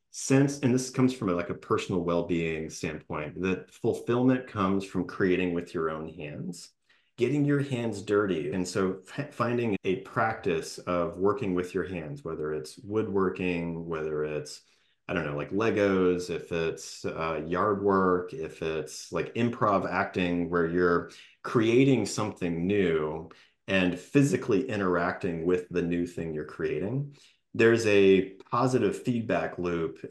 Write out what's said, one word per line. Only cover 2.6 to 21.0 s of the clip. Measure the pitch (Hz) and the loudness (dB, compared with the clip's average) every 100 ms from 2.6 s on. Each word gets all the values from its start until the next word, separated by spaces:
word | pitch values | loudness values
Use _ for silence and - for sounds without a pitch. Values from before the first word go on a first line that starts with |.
| 78 | -8
standpoint, | - 85 76 - 80 76 78 | -8 -8 -8 -8 -8 -8 -4
that | 92 90 - | -2 -2 -6
fulfillment | - 117 98 - 120 127 127 127 | -4 -2 -2 0 2 4 4 0
comes | 107 95 98 | -2 0 0
from | 95 95 87 | -2 -4 -4
creating | - 95 87 90 | 0 2 2 2
with | 85 85 | -2 -4
your | 90 80 | -4 -4
own | 78 80 | -4 -8
hands. | 82 76 76 - - - _ _ _ _ - | -10 -12 -10 -10 -12 -16 _ _ _ _ -2
Getting | 120 147 | 0 2
your | 143 143 | 2 2
hands | 135 120 117 101 | 0 -2 -2 -4
dirty. | 98 104 104 82 76 | 0 2 2 0 -2
And | 98 90 | -2 -2
so | 104 95 95 - - | 0 0 -2 -8 -10
f-, | 139 | -10
finding | - 117 120 117 95 | -4 -2 0 0 -2
a | - 92 | -2 -2
practice | - - 113 113 98 82 80 - | -4 -2 -2 -2 -2 -2 -4 -10
of | - 90 85 85 | -4 -2 -2 0
working | 98 101 101 | 0 0 0
with | 90 87 | -2 -2
your | 95 87 | -4 -4
hands, | 90 76 71 | -6 -8 -10
whether | 82 78 76 | -8 -6 -4
it's | 76 76 - | -6 -8 -14
woodworking, | 98 107 104 98 92 92 92 85 85 82 82 | -6 -4 -2 0 0 0 -2 -2 -2 -6 -6
whether | 80 78 76 | -6 -4 -2
it's, | 76 76 73 - _ _ _ _ - | -2 -4 -8 -14 _ _ _ _ -6
I | |
don't | 90 | -4
know, | 78 73 | -2 -4
like, | 71 | -4
Legos, | 98 113 101 101 95 92 87 87 | 0 0 2 4 4 4 2 -2
if | 82 - | -8 -4
it's, | 85 82 78 - - | -2 -2 -4 -10 -10
uh, | 98 80 82 78 80 | -8 -6 -4 -4 -2
yard | 87 104 101 | 0 0 2
work, | 101 95 92 90 90 | 4 4 4 4 0
if | 80 78 - | -8 -10 -6
it's, | 80 80 76 - - | -4 -4 -6 -10 -6
like, | 85 - | -4 -4
improv | 117 120 117 110 98 90 | -2 -2 2 2 2 2
acting, | 90 98 - 87 87 85 | -2 -2 0 0 0 0
where | 87 82 | 0 2
you're | 87 87 85 | 4 4 4